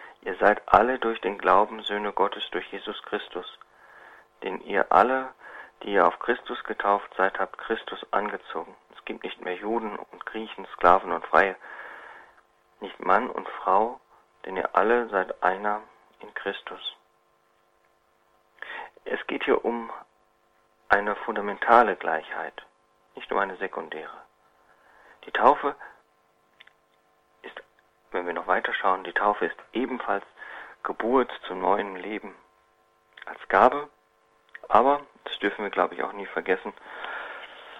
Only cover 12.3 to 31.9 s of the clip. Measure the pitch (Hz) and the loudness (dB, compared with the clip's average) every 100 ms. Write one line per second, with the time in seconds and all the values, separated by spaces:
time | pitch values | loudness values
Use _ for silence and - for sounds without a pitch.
12.3 | _ _ _ _ _ 98 - 90 98 123 | _ _ _ _ _ -14 -6 2 2 2
13.3 | - - - - 95 113 127 _ _ _ | -4 -8 -4 2 4 4 -2 _ _ _
14.3 | _ - 92 - - 104 120 113 101 95 | _ -8 -4 0 2 4 4 2 0 -2
15.3 | - 90 92 104 104 - _ _ _ 107 | 0 0 0 -2 -4 -6 _ _ _ -16
16.3 | - 98 95 - 90 - - _ _ _ | -8 -6 -6 -10 -12 -12 -14 _ _ _
17.3 | _ _ _ _ _ _ _ _ _ _ | _ _ _ _ _ _ _ _ _ _
18.3 | _ _ _ - - - - - 127 - | _ _ _ -14 -12 -14 -16 -8 -8 -6
19.3 | 139 - 131 - 117 113 - - _ _ | -6 0 0 0 -4 -6 -14 -18 _ _
20.3 | _ _ _ _ _ - 101 104 101 - | _ _ _ _ _ 0 2 2 -2 -4
21.3 | 107 104 98 - 117 113 90 - 80 78 | -4 -4 -2 6 8 8 4 -2 -4 -4
22.3 | - 80 - - _ _ _ _ - - | -8 -10 -12 -20 _ _ _ _ -16 -4
23.3 | 95 98 90 95 - 80 80 80 - - | -2 -2 -2 -6 -6 -8 -10 -10 -14 -20
24.3 | _ _ _ _ _ _ _ - - - | _ _ _ _ _ _ _ -20 -20 -8
25.3 | - 113 147 143 - - - _ _ _ | 4 6 6 2 -6 -12 -20 _ _ _
26.3 | _ _ _ _ _ _ _ _ _ _ | _ _ _ _ _ _ _ _ _ _
27.3 | _ - - - _ _ _ _ 92 87 | _ -20 -18 -20 _ _ _ _ -6 -4
28.3 | 85 87 92 - 120 101 95 90 - 104 | -4 -2 0 0 0 0 0 -2 0 2
29.3 | 104 85 - - 110 127 123 - 101 - | 2 -2 -4 -8 -4 -4 -4 -4 -4 -6
30.3 | - - - - - - 95 110 131 120 | -16 -18 -16 -18 -10 -8 -4 2 2 2
31.3 | - - 92 90 101 101 | -2 -10 -2 2 2 0